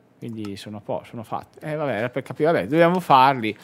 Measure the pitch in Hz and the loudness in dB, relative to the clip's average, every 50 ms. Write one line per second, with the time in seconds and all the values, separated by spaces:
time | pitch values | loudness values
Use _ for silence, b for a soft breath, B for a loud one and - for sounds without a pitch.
0 | _ _ _ _ 127 120 113 110 107 101 98 98 - 107 104 104 - - 117 71 | _ _ _ _ -14 -12 -12 -10 -10 -12 -12 -12 -14 -14 -16 -14 -10 -8 -8 -8
1 | - - - 120 113 - - 85 - - _ - - 156 151 156 147 135 113 101 | -8 -10 -14 -16 -12 -10 -10 -10 -10 -14 _ -16 -10 -10 -6 -6 -4 -4 -2 -4
2 | 117 127 - 139 - - - - 151 165 170 131 87 104 147 165 170 165 180 185 | -4 -4 -6 -8 -8 -8 -4 0 0 2 2 0 0 0 4 4 4 4 4 2
3 | 175 - 143 131 127 139 139 127 110 107 - B | 2 4 6 6 6 6 4 2 -2 -4 -6 B